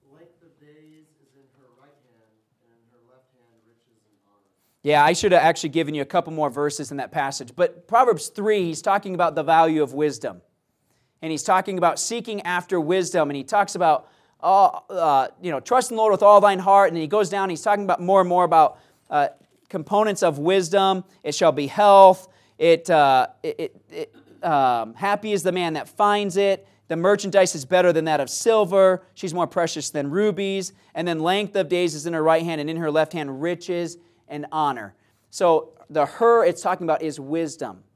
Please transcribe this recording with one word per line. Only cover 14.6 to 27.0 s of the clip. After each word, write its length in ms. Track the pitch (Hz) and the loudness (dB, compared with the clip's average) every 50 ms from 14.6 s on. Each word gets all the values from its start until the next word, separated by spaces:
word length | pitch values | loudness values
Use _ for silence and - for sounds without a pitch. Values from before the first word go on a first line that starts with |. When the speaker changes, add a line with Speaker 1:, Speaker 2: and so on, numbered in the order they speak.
| 196 - - - _ _ | 4 4 2 -2 _ _
Speaker 2:
uh, 380 | 196 185 165 156 143 135 131 - - _ | -6 -2 0 2 2 2 0 -2 -6 _
you 120 | 180 180 | -8 -6
know, 80 | 156 135 | -6 -6
"Trust 320 | 123 - 247 254 247 247 | -4 0 0 0 0 0
in 60 | 240 220 | -2 0
the 40 | |
Lord 100 | 220 214 | 2 2
with 120 | 202 185 208 | 2 4 6
all 180 | 202 208 202 | 8 8 8
thine 160 | 196 202 196 180 | 8 6 2 2
heart." 320 | 170 190 196 196 196 175 | 0 4 4 4 4 4
And 80 | 165 170 | 0 -4
he 80 | 160 | -6
goes 240 | 147 170 208 208 170 | -2 -2 -2 -2 -2
down, 220 | 180 196 196 190 | -4 -4 -4 -4
he's 100 | 175 147 | -6 -6
talking 220 | - 226 202 208 202 | -2 -2 -2 -2 0
about 180 | 190 180 - | -4 -4 -4
more 200 | 180 175 196 196 | 0 2 4 4
and 60 | 185 175 | 4 4
more 160 | 175 180 175 | 2 0 2
about, 360 | 170 170 160 156 139 - - _ _ _ _ _ _ | 4 6 6 4 4 2 -6 _ _ _ _ _ _
uh, 160 | 147 147 143 - - _ _ _ _ _ _ _ | -4 -2 -2 -2 -4 _ _ _ _ _ _ _
components 540 | - 190 156 - 208 202 214 214 202 175 - | -12 -10 -8 -2 0 0 0 0 -2 0 0
of 160 | 175 151 139 | -2 0 0
wisdom. 640 | 143 165 190 196 185 160 170 202 190 190 190 185 180 _ _ _ | -2 0 0 0 0 0 0 0 2 2 0 -2 -4 _ _ _
"It 140 | _ - 151 | _ -10 -4
shall 160 | - 190 165 | 2 2 2
be 160 | 147 135 147 135 | 2 2 -4 -6
health. 600 | - 185 208 208 196 196 196 190 185 185 - - _ _ _ _ _ _ | -2 2 4 8 8 10 10 10 8 4 -4 -20 _ _ _ _ _ _
It, 320 | 156 170 165 165 165 - | 2 2 2 2 2 0
uh, 380 | 175 156 147 139 131 131 127 - - _ | 2 4 4 4 4 2 2 0 -6 _
it, 180 | _ 160 - - | _ -10 -8 -8
it, 220 | 165 - _ _ _ _ | -10 -12 _ _ _ _
it, 260 | - 165 156 - _ _ _ _ - _ - | -14 -14 -14 -14 _ _ _ _ -20 _ -4
um, 480 | 175 160 143 135 127 123 117 113 110 113 | -2 0 2 2 2 0 -2 -4 -8 -10
happy 380 | - 175 196 202 208 208 220 | -6 -4 -4 -4 -4 -4 -4
is 100 | 208 196 | -4 -2
the 100 | 156 185 175 | -2 -2 -2
man 200 | 185 180 165 160 | -2 -4 -4 -6
that 140 | 151 123 - | -8 -10 -12
finds 480 | - _ 214 208 208 208 208 202 165 | -4 _ 2 2 2 2 -2 -2 -2
it. 320 | 190 202 196 196 190 - _ _ _ _ _ | 0 0 0 0 -2 -6 _ _ _ _ _
The 80 | 160 | -6
merchandise 580 | 165 | 0